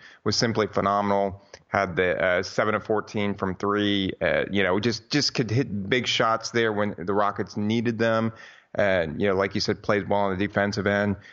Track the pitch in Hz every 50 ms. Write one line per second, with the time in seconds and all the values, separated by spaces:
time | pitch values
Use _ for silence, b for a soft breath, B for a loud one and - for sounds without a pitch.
0 | B B B B _ 104 104 - 123 113 107 110 104 95 - 101 98 98 101 101
1 | 101 101 101 101 98 98 95 B B B B B B _ - 101 98 92 82 92
2 | 92 90 - - 85 92 90 90 95 - - - 113 107 107 101 - - 110 104
3 | - - - 110 104 101 98 101 98 95 90 - - 101 101 104 104 101 101 98
4 | 95 92 - - 82 80 73 76 - - 95 101 95 90 92 107 107 120 110 -
5 | - _ - 147 - - - - 127 104 107 131 143 - 95 101 95 98 131 127
6 | 113 - - - 120 113 113 113 - - - 117 117 110 104 101 104 104 - -
7 | 85 95 98 104 104 101 101 - 101 - - 110 104 104 113 120 113 120 113 107
8 | 117 117 113 113 113 113 B B B B B B B B - - 101 98 95 90
9 | 82 80 76 98 101 101 95 95 98 95 - 107 - - 101 - - - 107 104
10 | 92 98 101 101 101 95 95 90 104 101 - 101 101 101 101 107 95 101 101 101
11 | 104 101 98 95 B B